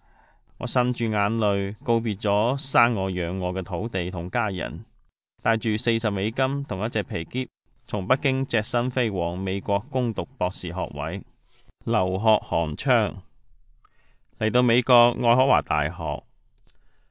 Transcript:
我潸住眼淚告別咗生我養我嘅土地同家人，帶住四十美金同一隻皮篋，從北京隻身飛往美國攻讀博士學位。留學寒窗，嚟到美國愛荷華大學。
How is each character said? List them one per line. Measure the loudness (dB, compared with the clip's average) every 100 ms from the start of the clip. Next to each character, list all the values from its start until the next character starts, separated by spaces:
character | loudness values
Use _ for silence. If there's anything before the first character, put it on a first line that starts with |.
| _ _ _ _ _ -10
我 | -2
潸 | 0 0
住 | 0 0
眼 | 0 0 2
淚 | 2 2 -2 -4
告 | 0 0
別 | 0 -2
咗 | 0 2 2 -2
生 | 0 2 4 2
我 | -2
養 | -2 -2 -2
我 | -2
嘅 | -4
土 | -4 -4 -4
地 | -2 -4
同 | -4 -4
家 | -2 -2
人， | -4 -6 -8 -14 _ _ _ _ _
帶 | 0 0
住 | 0 0
四 | 0 0
十 | 0
美 | 0 -2
金 | 0 -2 -2 -4
同 | -4 -4
一 |
隻 | -4
皮 | -4 -6 -6
篋， | -6 -6 _ _ _ -6
從 | -4 0
北 | 0
京 | 2 -2 -2
隻 | -2
身 | -2 -2 -2
飛 | -2 -2
往 | -2 -4 -4
美 | -4 -4
國 | -2 -2 -2
攻 | -4 -2
讀 | -4 -6 -4
博 | -4
士 | -4 -8
學 | -6 -6
位。 | -6 -6 -6 -10 _ _ -20 -20 -10
留 | -2 0 0 2
學 | 4 4
寒 | 2 0 0 -2
窗， | 0 2 2 -4 -16 -20 -20 -20 -20 -20 _ _ _ _ _ -4
嚟 | 0
到 | 4
美 | 4 4
國 | 6 6 6 4
愛 | 2 4
荷 | 4
華 | 4
大 | 2 0 0
學。 | -2 -4 -6 -8 _ _ _ -20 -20 -20 _ _